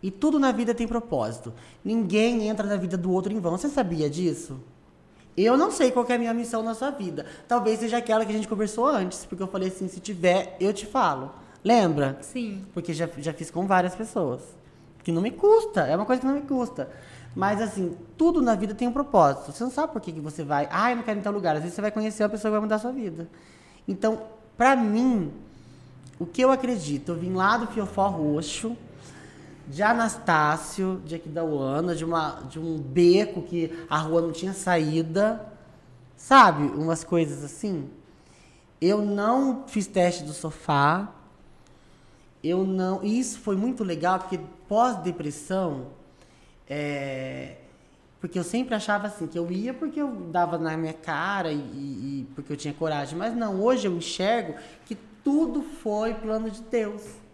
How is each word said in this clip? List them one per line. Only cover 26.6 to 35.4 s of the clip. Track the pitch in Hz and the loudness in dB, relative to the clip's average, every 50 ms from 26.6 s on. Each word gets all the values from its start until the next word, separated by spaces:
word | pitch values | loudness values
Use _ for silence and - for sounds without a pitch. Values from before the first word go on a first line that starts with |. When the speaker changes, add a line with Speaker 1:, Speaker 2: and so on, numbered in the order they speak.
| 262 247 247 202 156 147 143 139 143 - 170 | 2 -2 -2 -2 -2 -4 -4 -4 -4 -4 -6
Speaker 1:
eu | |
vim | 160 170 180 185 | -4 -4 -4 0
lá | 185 185 196 220 240 | 2 4 4 4 2
do | 226 214 | 0 -2
Fiofó | - 226 202 190 - - 196 202 | -4 -4 -4 -4 0 2 2 2
Roxo, | 185 160 151 151 147 151 170 - - - - 220 240 - - - - - - - - - - - - - - - - - - - | 2 0 0 0 0 0 -2 -4 -6 -6 -6 -6 -6 -8 -12 -20 -20 -20 -20 -20 -20 -20 -20 -20 -20 -20 -20 -20 -20 -20 -16 -12
de | 135 147 202 | -4 0 2
Anastácio, | 214 240 233 226 220 214 - - - 170 156 151 151 156 165 - - - - 190 190 190 185 180 | 4 4 4 2 0 -2 -2 2 4 4 6 6 4 2 0 -2 -10 -4 -2 -2 -2 -2 -4 -6
de | 151 165 | -8 -8
Aquidauana, | 165 165 156 147 165 165 160 151 143 135 135 135 147 170 180 170 | -8 -8 -6 -4 -4 -2 0 0 0 0 0 0 0 0 0 -2
de | 151 160 | -2 -2
uma, | 165 170 165 156 147 - - 127 131 | -2 0 0 0 -2 -4 -8 -12 -12
de | - 160 | -10 -8
um | 160 165 160 151 | -6 -6 -4 -6
beco | 143 131 131 175 175 175 180 196 214 208 - 175 | -6 -2 4 8 8 10 10 8 6 2 -2 -8
que | 160 - 170 170 165 160 - - - - | -8 -4 -2 -2 -2 -2 -4 -10 -6 -2
a | 151 151 | -2 0
rua | 156 156 160 170 | 0 2 2 2
não | 165 170 | 2 2
tinha | 156 165 185 190 190 | -2 -4 -6 -6 -6
saída, | 190 - 185 180 170 156 151 151 160 165 160 160 196 208 214 226 226 | -4 0 2 4 4 4 2 2 0 0 0 2 2 2 2 2 -2